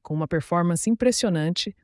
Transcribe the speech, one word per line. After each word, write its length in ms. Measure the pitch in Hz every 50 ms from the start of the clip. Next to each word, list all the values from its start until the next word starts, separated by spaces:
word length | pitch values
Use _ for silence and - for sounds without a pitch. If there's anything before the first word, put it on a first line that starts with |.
| _
Com 120 | - 151
uma 120 | 156 156
performance 640 | - 170 156 - - 175 175 175 175 170 160 - 214
impressionante, 880 | 233 - 240 254 240 - - 214 175 156 151 165 180 - - 208 - _